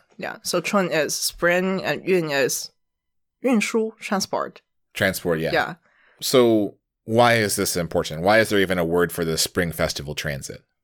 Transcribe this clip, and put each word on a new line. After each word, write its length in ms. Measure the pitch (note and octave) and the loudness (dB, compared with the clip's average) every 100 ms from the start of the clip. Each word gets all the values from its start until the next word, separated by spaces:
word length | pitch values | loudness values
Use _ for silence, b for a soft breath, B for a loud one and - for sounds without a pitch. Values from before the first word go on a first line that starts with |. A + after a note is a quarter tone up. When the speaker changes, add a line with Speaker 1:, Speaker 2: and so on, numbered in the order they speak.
| _ - | _ -12
Speaker 1:
Yeah. 200 | - - | -12 -10
So 180 | - F3+ | -4 -4
Chun 300 | - G#3 F3 | 0 0 0
is 240 | D#3 C#3 | 0 -2
spring 680 | - - - F3 F3+ F#3+ F#3+ | -2 -6 -2 0 2 0 -2
and 220 | G2+ D3 - | -4 -4 0
Yun 240 | F#3 D#3 | 0 0
is 400 | C#3 B2+ - - _ _ _ _ _ _ _ | 0 0 -2 -8 _ _ _ _ _ _ _
Yunshu, 540 | B3 A3+ - A#3 A3 - | 0 0 0 -2 -4 -8
transport. 640 | - G3 - - C#2 - _ _ _ | -6 -4 -4 -4 -6 -12 _ _ _
Speaker 2:
Transport, 460 | - G2 - - D#3+ | -2 -2 0 -2 0
yeah. 100 | D#3+ | 0
Speaker 1:
Yeah. 220 | D#3 - F3 b b b b | 0 -2 -6 b b b b
Speaker 2:
So 560 | - C3 A#2+ A2 G2+ - _ _ | 2 4 6 4 0 -6 _ _
why 300 | - A2+ A#2+ | 0 4 6
is 220 | A#2 G#2 G2+ | 4 2 0
this 200 | F#2 F2+ | -2 -2
important? 460 | E2 F2+ D#2+ D#2 | -2 -2 -4 -2
Why 160 | F2+ A2 | 4 4
is 120 | G#2+ | 4
there 100 | G2+ | 2
even 180 | F#2 F2+ | 2 0
a 60 | |
word 260 | E2 F2 E2+ | 0 2 0
for 120 | - | 0
the 120 | E2 D#2+ | -2 -2
Spring 340 | - - E2+ | -2 -2 -2
Festival 420 | D#2 D#2+ - C#2+ | -2 -4 -4 -8
transit? 480 | D2 D2+ C#2 - - _ _ | -8 -8 -8 -10 -16 _ _